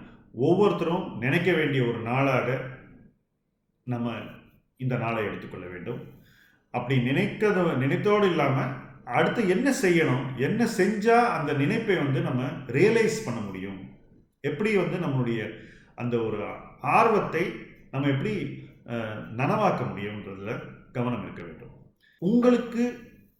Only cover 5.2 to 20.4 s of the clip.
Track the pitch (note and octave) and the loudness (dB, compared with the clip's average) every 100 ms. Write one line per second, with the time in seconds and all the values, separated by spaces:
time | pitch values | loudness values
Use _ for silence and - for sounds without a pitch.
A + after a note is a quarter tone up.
5.2 | G2 F2 E2+ F#2+ F2+ F2 G#2+ C3 - - | -4 -6 -12 -12 -12 -10 -8 -10 -12 -20
6.2 | - _ _ _ _ A#2+ B2+ B2+ A#2+ D#3 | -20 _ _ _ _ -6 0 0 2 0
7.2 | G3+ - G#3+ F#3 E3+ C3 C#3 F3 G#3 G#3 | 0 0 0 2 2 2 0 0 2 4
8.2 | G3 D#3+ C#3 C3 B2+ - - - - B2+ | 4 4 2 2 -2 -6 -12 -18 -2 2
9.2 | E3+ B3 F#3+ G3 C#4 - F#3 E3+ C#3 B2+ | 2 2 2 4 2 2 4 4 4 2
10.2 | - A#2 D3 A3 A#3 - G3 G#3+ A3+ A#3 | -2 -2 0 2 0 2 0 2 4 6
11.2 | A#3+ D#3 D3 C#3 F#3 A3+ G3+ E3+ C3+ D#3+ | 4 0 -2 0 2 0 0 0 2 0
12.2 | E3+ B2+ D3 - - C3+ G#3 A#3 G#3+ - | 0 -2 -2 -6 -4 4 6 6 2 0
13.2 | B2+ A2+ G2+ F#2+ G2 F#2+ G2 - _ _ | -6 -6 -8 -8 -10 -10 -14 -20 _ _
14.2 | _ _ C#3 - A3 G3 D3+ F3+ D3 C3 | _ _ -6 -2 2 2 2 -2 -2 0
15.2 | A#2 A2 G#2+ - - - - - A#2+ A#2 | 0 -2 -6 -10 -18 -20 -20 -8 -2 0
16.2 | A2 G#2 F#2+ F#2+ - - C#3 F#3 A#3 G3+ | 0 -2 -6 -10 -14 -8 2 4 4 4
17.2 | - D#3+ G3 - - - - C3+ C#3 C3 | 0 -2 -4 -6 -16 -20 -8 -2 0 0
18.2 | G3+ G3 - C3 - - - A#2 A2 G#2+ | -2 -4 -6 -10 -16 -20 -10 -8 -6 -8
19.2 | - A2+ C#3 G#3+ F#3+ C3+ G#2+ F#2+ G2+ G#2+ | -10 -4 0 2 2 0 -4 -6 -8 -8
20.2 | F#2+ F#2+ | -12 -10